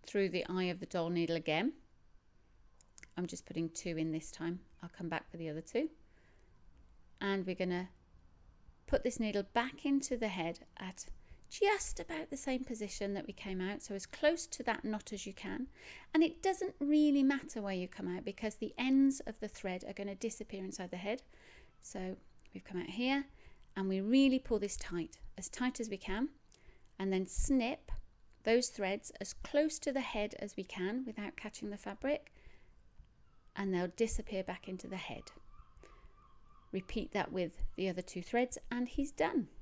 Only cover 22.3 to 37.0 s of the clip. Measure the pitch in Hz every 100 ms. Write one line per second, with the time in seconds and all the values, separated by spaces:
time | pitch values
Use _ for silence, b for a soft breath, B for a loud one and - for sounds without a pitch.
22.3 | - - 190 - 180 175 190 247 277 277
23.3 | b b b b - 190 190 202 269 269
24.3 | 262 - 214 196 - - 175 - - -
25.3 | - - - 254 247 226 196 - 202 285
26.3 | - - b b b b - 190 190 185
27.3 | - - 269 - - - - - - -
28.3 | - - 233 240 - 190 202 - - 196
29.3 | - - 285 311 311 - 269 247 214 208
30.3 | - 202 - 185 - 185 240 254 214 208
31.3 | - 214 - 208 202 208 196 269 302 -
32.3 | b b b b b - - - - -
33.3 | - - - 196 180 180 - 226 - -
34.3 | 196 190 180 - 185 190 185 - - -
35.3 | - - - - - B B B B -
36.3 | - - - - 190 185 226